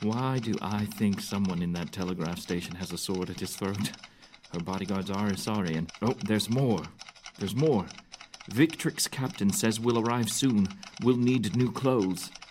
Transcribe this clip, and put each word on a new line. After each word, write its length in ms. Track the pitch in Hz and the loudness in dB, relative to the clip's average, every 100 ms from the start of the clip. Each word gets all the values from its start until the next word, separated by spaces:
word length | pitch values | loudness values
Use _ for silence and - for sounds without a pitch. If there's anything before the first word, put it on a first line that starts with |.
Why 360 | 107 113 131 131 | -2 -2 0 -2
do 160 | 117 107 | -2 -2
I 240 | - 104 104 | -2 -2 -4
think 340 | - 107 98 | 0 0 0
someone 400 | - 98 98 87 | -2 -2 0 0
in 140 | 87 | -2
that 180 | 85 85 | -2 -6
telegraph 460 | - 92 90 82 85 | -6 -4 -2 -4 -4
station 360 | - 87 85 87 | -4 -4 -4 -8
has 140 | 90 | -8
a 60 | 87 | -8
sword 320 | - 92 90 | -4 -4 -4
at 120 | 92 | -6
his 140 | 95 | -8
throat? 380 | - 98 101 104 - - - - - - | -4 -4 -2 -4 -6 -20 -20 -20 -20 -12
Her 100 | 87 | -8
bodyguards 500 | 85 95 95 98 92 | -4 -4 -2 -4 -2
are 180 | 98 104 | -2 -2
Isarian. 600 | 98 - 107 90 80 82 - | -2 -2 -2 0 -2 -4 -4
Oh, 140 | 110 127 | -2 -2
there's 240 | 98 107 104 | 0 -2 0
more. 320 | 117 135 101 78 - - - - - | 0 2 0 -4 -14 -20 -20 -20 -8
There's 160 | 98 | -6
more. 300 | 101 156 127 87 - - - - - - | 0 2 2 0 -8 -20 -20 -20 -20 -12
Victrix 600 | 98 160 - 165 - - | 2 4 4 -4 -2 -4
captain 400 | - 131 - 101 | -2 -6 0 0
says 280 | 95 113 107 | 2 2 2
we'll 200 | 113 117 | 2 2
arrive 320 | 113 120 113 | 2 0 0
soon. 380 | - 139 113 95 - - - | 0 2 4 2 0 -16 6
We'll 160 | 117 127 | 8 8
need 360 | 123 127 107 | 6 4 2
new 160 | 95 123 | 2 2
clothes. 600 | 101 135 127 95 90 - - - | 2 4 4 4 2 -6 -14 -20